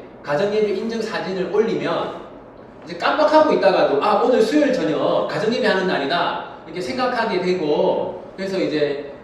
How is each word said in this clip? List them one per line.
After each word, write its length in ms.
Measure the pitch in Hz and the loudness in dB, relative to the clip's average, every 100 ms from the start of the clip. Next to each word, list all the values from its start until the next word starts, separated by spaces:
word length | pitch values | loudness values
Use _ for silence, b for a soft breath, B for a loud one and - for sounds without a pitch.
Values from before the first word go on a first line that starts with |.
| - - | -18 -14
가정 300 | - 147 202 | -4 0 0
예배 160 | 214 208 | 2 0
인증 300 | 190 226 226 | 0 -4 -4
사진을 520 | 214 - 185 185 - | -4 -6 -4 -4 0
올리면 680 | 214 226 151 170 - - - - - - - - - - | 0 0 -2 -2 -4 -4 -10 -16 -18 -20 -20 -20 -20 -16
이제 120 | 180 | -4
깜빡하고 560 | - 285 302 311 - | -2 2 4 6 6
있다가도 500 | 180 190 175 147 139 | 4 4 4 4 2
"아, 180 | 208 208 | 2 2
오늘 200 | 240 226 | 4 4
수요일 300 | 220 302 262 | 4 4 2
저녁 540 | 208 156 135 127 127 - | 2 0 0 0 0 -2
가정 260 | - 220 | -2 -2
예배 120 | 254 208 | 0 2
하는 200 | 190 180 | 2 0
날이다." 600 | - 139 170 175 - - - - | -2 -2 -2 -2 -4 -10 -14 -12
이렇게 160 | 175 | -8
생각하게 600 | 214 247 240 240 220 185 | -6 -2 -2 0 -2 0
되고, 840 | 180 180 151 165 190 - - - - - | 0 0 0 2 2 0 -4 -8 -12 -8
그래서 220 | 190 190 | -6 -2
이제, 540 | 147 151 143 139 - - | -2 0 0 -2 -8 -14